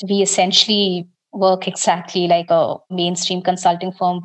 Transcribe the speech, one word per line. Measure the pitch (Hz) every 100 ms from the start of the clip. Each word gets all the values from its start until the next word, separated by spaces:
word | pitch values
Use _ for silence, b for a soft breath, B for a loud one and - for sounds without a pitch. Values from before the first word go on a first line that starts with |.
| 190
we | 202
essentially | 185 - 185 196 - 208 202 180 175 _ _
work | 202 190 185 190
exactly | 180 - 175 175 185 175
like | 170 170
a | 165 151 - -
mainstream | 180 175 180 - 180
consulting | 180 180 180 175 185
firm | - 180 180